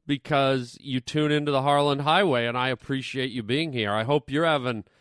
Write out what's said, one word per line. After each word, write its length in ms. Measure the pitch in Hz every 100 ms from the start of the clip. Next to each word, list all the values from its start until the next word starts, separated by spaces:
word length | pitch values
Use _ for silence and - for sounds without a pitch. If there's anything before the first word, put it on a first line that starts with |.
| 143
because 680 | 143 - 139 135 135 120 -
you 200 | 139 127
tune 320 | - 151 151
into 200 | 151 147
the 120 | 135
Harland 380 | 143 143 143 143
Highway, 440 | 147 180 185 123
and 120 | 117 123
I 120 | 127
appreciate 640 | 123 - 135 - 135 127
you 120 | 120
being 300 | 104 139 165
here. 180 | 123 104
I 120 | 107
hope 280 | 113 147 -
you're 140 | 143
having 400 | 165 147 123 110 - _